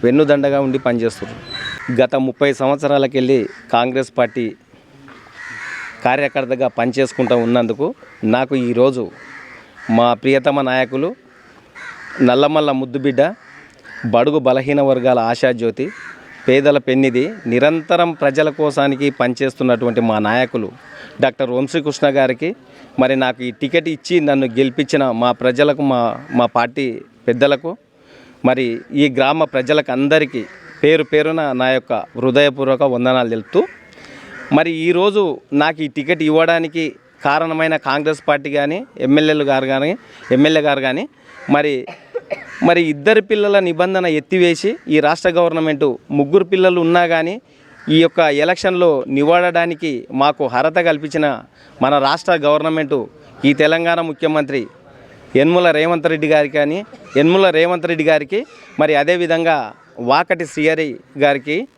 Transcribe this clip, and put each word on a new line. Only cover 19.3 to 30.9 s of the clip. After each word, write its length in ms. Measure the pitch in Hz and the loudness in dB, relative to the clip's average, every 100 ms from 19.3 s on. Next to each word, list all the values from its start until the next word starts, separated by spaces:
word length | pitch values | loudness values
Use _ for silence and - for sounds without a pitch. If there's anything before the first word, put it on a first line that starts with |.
| 123 135 - 127 120 120 113 117 | 0 -4 -2 0 0 0 0 0
మా 60 | 107 104 | 0 0
నాయకులు 420 | 117 127 123 104 117 - - - - | 0 -2 -4 -8 -12 -20 -20 -20 -2
డాక్టర్ 260 | 135 117 131 123 | -2 -2 -4 -4
వంశీకృష్ణ 500 | 135 165 151 139 147 139 | -4 -4 -4 -2 0 2
గారికి, 320 | 131 123 160 226 - - - - | 0 -2 -6 -8 -16 -20 -16 -2
మరి 160 | 127 131 | 0 2
నాకు 180 | 127 127 123 | -2 -4 -8
ఈ 20 | 110 | -8
టికెట్ 280 | 143 170 160 156 | -2 -2 -2 -8
ఇచ్చి 200 | - 175 147 | -2 0 2
నన్ను 180 | 139 131 113 | 0 0 0
గెలిపించిన 520 | 135 123 143 151 135 113 | -2 0 -2 0 0 0
మా 100 | 120 120 | 0 0
ప్రజలకు, 400 | 127 123 147 143 143 | -2 2 0 2 0
మా, 80 | 127 117 - - 127 | 0 0 -4 -4 0
మా 80 | 120 - | 0 0
పార్టీ 300 | 120 127 135 117 - _ - | -2 -2 -6 -6 -14 _ -2
పెద్దలకు, 460 | 120 139 139 165 202 _ _ _ - - - 123 | 2 2 2 -4 -12 _ _ _ -20 -20 -4 0
మరి 180 | 127 123 113 - 143 | 0 -2 -4 -6 0
ఈ 40 | 143 127 | 0 2
గ్రామ 260 | 135 151 156 135 | 0 0 -2 -2
ప్రజలకు 360 | 127 151 143 127 | 0 -2 0 -2
అందరికీ 460 | 139 156 147 123 98 - - - | 2 2 0 -6 -10 -16 -20 -2
పేరు 220 | 147 | 2